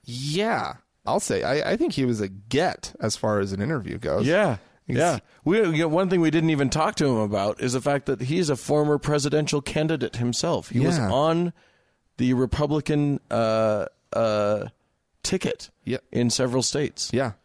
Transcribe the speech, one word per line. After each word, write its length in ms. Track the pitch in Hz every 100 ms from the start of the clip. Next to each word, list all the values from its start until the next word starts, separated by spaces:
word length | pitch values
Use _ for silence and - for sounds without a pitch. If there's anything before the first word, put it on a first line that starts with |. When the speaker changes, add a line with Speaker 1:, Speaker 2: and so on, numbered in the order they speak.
Speaker 1:
Yeah, 680 | - 123 139 160 214 170 - - _ _
I'll 160 | - 185
say, 220 | - 95
I, 300 | - 143 -
I 40 | 233
think 180 | 330
he 100 | -
was 160 | 127 113
a 80 | 98
get 680 | 95 107 131 170 - - -
as 160 | 110 -
far 240 | 110 104
as 120 | 98
an 80 | 95
interview 380 | 101 156 92 -
goes. 280 | - 76 -
Speaker 2:
Yeah, 320 | 175 196 107 - _ -
Speaker 1:
He's 100 | 123
Speaker 2:
yeah. 200 | 170 127 _ -
We, 140 | - 208
you 200 | 196 156
know, 60 | 165
one 200 | 160 190
thing 100 | 180
we 100 | 160
didn't 200 | 156 160
even 200 | 151 135
talk 240 | 151 160 -
to 100 | 151
him 120 | 117
about 420 | 107 104 101 -
is 120 | 123
the 60 | 127
fact 260 | 139 143 -
that 140 | 123
he's 280 | 123 165 160
a 60 | 135
former 420 | - 151 151 147
presidential 600 | - 147 143 151 151 147
candidate 560 | - - 156 156 127 113
himself. 540 | 120 120 170 135 -
He 100 | 120
was 160 | 156 170
Speaker 1:
Yeah. 120 | 107
Speaker 2:
on 420 | 120 156 165 175 - _ _ _ _ _ -
the 160 | 127
Republican, 840 | 127 127 - 147 151 - 147 147 139 _
uh, 560 | 113 113 110 110 107 - _ _
uh, 540 | - 113 107 104 104 101 _ _ _ _ _
ticket 460 | - 190 - - - _
Speaker 1:
Yeah. 140 | - 120 _
Speaker 2:
in 180 | - 120
several 320 | - 127 127
states. 480 | 117 139 147 - -
Speaker 1:
Yeah. 200 | 117 131 101